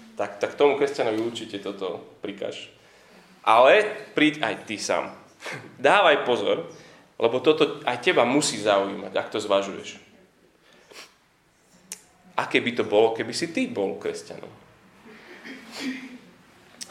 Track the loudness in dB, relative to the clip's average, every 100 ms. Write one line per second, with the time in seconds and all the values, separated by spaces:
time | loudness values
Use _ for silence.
0 | -14 -8 -8 -4 -4 2 2 4 0 0
1 | -2 0 -2 -6 -10 -10 -10 -8 -6 -8
2 | -12 -14 -12 -10 -10 -10 -16 _ _ _
3 | _ -20 -20 _ 4 8 8 8 4 -4
4 | -8 2 2 2 -2 -4 -8 -6 -2 -2
5 | -2 -10 -20 _ -14 -14 -16 0 4 6
6 | 6 4 2 0 0 -2 -4 -14 -20 -20
7 | _ -2 0 2 2 4 2 -2 -4 -2
8 | 2 4 4 2 0 -2 2 2 2 -4
9 | -6 -6 -4 -4 0 0 0 -8 -14 -18
10 | -20 _ _ _ _ _ _ _ -20 -20
11 | -20 _ _ _ _ _ _ _ -18 -18
12 | _ _ _ -6 -2 0 0 -2 0 4
13 | 4 2 -6 -6 -6 -4 -4 -4 -4 -4
14 | -8 -8 -12 -16 -18 -20 _ _ _ _
15 | -20 -20 -20 -20 -18 -20 -16 -10 -8 -10
16 | -12 -18 -20 -20 _ _ -20 -18 -18